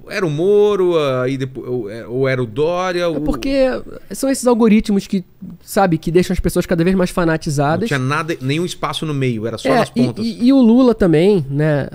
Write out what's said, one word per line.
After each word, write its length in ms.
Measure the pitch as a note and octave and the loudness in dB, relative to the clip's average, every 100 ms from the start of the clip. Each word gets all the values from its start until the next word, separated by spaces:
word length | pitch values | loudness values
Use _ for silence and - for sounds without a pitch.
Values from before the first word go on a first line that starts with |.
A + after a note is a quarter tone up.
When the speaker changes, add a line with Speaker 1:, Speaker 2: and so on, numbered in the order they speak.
| - | -10
Speaker 1:
era 160 | F#3+ | -4
o 60 | F3 | -4
Moro, 680 | D3 F#3+ G#3 G#3 G3 F3+ E3+ | 0 2 4 4 2 2 2
aí 400 | C#3 B2+ B2+ C3+ | 0 0 -2 -4
depois, 300 | C3 B2+ - | -6 -8 -6
ou, 220 | B2 G2+ | -6 -6
é, 160 | A2+ F#2+ | -10 -8
ou 220 | B2+ C3 | -2 0
era 120 | B2+ | 0
o 60 | A#2 | -2
Dória, 540 | G#2+ D#3 F3 F#3 F3 | -2 -2 0 -2 -2
Speaker 2:
É 60 | F3 | -2
Speaker 1:
o 120 | D3 | -2
Speaker 2:
porque 420 | C#4+ - C#4 C#4 C4 - - - - | -2 -2 -2 2 0 -2 -10 -16 -14
são 180 | - C4+ | -4 -2
esses 160 | C4 A#3+ | 0 2
algoritmos 600 | A3+ A#3 G#3+ - G3 - | 4 4 4 2 -2 -2
que, 160 | G3 - _ - F3 | -6 -6 _ -20 -18
sabe, 380 | - G#3 F#3+ D#3+ | -6 0 2 0
que 140 | F3 | 0
deixam 200 | F3 F3+ | 0 2
as 60 | F3+ | 0
pessoas 260 | F3+ F3 - | 0 -2 0
cada 180 | E3+ | 0
vez 100 | E3+ | 2
mais 160 | F#3+ F3+ | 0 0
fanatizadas. 720 | - E3 D#3+ E3+ C#3+ C#3+ E3+ A3+ | 0 0 0 -2 0 0 0 -2
Speaker 1:
Não 80 | C#3 | -2
tinha 0 | |
nada, 380 | C3 D3+ D#3+ - | -2 -2 -4 -6
nenhum 240 | C3 D#3 | -4 -2
espaço 400 | F3+ - D3 D#3 | -4 -4 -6 -6
no 80 | D#3 | -4
meio, 320 | C#3 C3 A2 | -2 -2 -2
era 140 | A2+ A2 | -6 -4
só 100 | C4 | 0
Speaker 2:
É, 80 | B3+ | 0
Speaker 1:
nas 80 | - | 0
Speaker 2:
e, 40 | - | 0
Speaker 1:
pontas. 200 | B3 - | -2 -2
Speaker 2:
e, 200 | A3+ F3 | -6 0
e 80 | A#3+ | 4
o 80 | C4+ | 6
Lula 320 | A3+ A#3+ B3+ | 6 6 4
também, 500 | A3 F#3+ D#3 F#3+ G3 C3+ | 4 2 4 4 2 0
né? 380 | C#3 D#3 C#3+ - | -2 0 0 -4